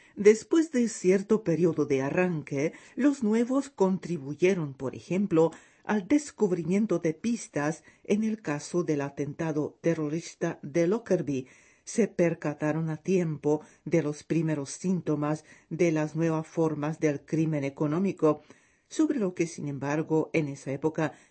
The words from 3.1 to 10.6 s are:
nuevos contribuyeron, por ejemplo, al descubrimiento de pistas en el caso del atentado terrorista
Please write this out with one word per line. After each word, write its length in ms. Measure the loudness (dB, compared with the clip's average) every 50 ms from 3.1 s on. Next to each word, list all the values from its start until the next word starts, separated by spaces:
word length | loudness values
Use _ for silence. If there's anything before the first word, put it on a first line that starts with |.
| 2 2 0
nuevos 460 | 0 2 2 2 2 0 -2 -2 -2
contribuyeron, 1040 | -2 0 2 2 2 0 -2 -4 -6 -6 -6 -8 -2 2 2 2 2 2 -2 -4 -6
por 220 | -6 -8 -8 -8
ejemplo, 560 | -8 -6 -4 -2 -2 0 2 4 4 4 4 2 -4 -18 -20 _ _ _
al 240 | -2 -2 -2 0 2
descubrimiento 920 | 2 2 2 0 -4 -2 0 0 0 0 0 0 0 2 2 2 0 0
de 140 | 0 -2 -2
pistas 720 | -2 -4 -4 -4 -4 -6 -8 -6 -4 -2 -2 -4 -6 -8 -20 -20 _ -4
en 180 | -2 0 0 0
el 180 | -2 -4 -4
caso 420 | -4 -6 -6 -6 -6 -4 -4 -2 -2
del 180 | 0 -2 -2
atentado 760 | -2 -4 -6 -6 -6 -6 -6 -6 -4 -4 -2 -2 -4 -4 -6 _
terrorista 800 | -2 0 0 0 -2 -4 -4 -6 -8 -10 -8 -6 -4 -4 -4 -6